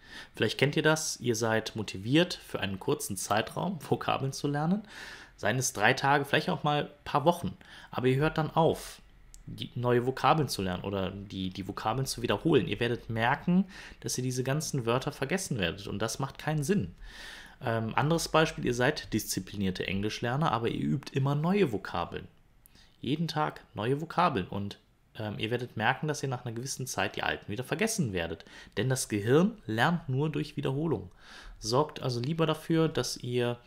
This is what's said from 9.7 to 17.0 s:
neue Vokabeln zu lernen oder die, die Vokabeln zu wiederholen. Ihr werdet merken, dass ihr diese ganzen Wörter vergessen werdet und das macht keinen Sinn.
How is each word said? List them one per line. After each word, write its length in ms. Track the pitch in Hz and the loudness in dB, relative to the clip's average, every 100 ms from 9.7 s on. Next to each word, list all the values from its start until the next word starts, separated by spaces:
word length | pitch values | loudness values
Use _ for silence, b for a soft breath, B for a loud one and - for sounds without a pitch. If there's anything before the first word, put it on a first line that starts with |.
neue 320 | 123 123 120 123 | -2 2 4 2
Vokabeln 420 | 131 131 156 127 | 2 4 4 2
zu 140 | - | -2
lernen 220 | 92 90 | -2 -2
oder 260 | 98 98 92 | -2 -2 -2
die, 400 | 101 98 95 92 | -4 -8 -4 -4
die 160 | 98 92 | -4 -8
Vokabeln 400 | - 110 123 135 | -4 -2 -2 -2
zu 160 | - | -2
wiederholen. 460 | 117 104 165 143 101 | 0 2 4 4 4
Ihr 120 | 104 | 0
werdet 300 | 120 117 - | 0 -2 -4
merken, 560 | 113 117 147 - 180 196 B B B | 0 2 2 4 4 4 B B B
dass 160 | 117 - | -6 -2
ihr 80 | |
diese 200 | 127 127 | -2 -2
ganzen 420 | 127 147 - 143 113 | 0 0 0 -2 2
Wörter 260 | 123 139 | 2 0
vergessen 460 | - 131 185 - 127 | -4 -2 -2 -2 0
werdet 280 | 87 - 98 | 0 -2 -6
und 120 | 98 | -4
das 200 | 110 - | -2 -2
macht 200 | 135 - | -6 -4
keinen 260 | - 156 | -4 0
Sinn. 300 | 139 196 87 - | 2 2 0 -6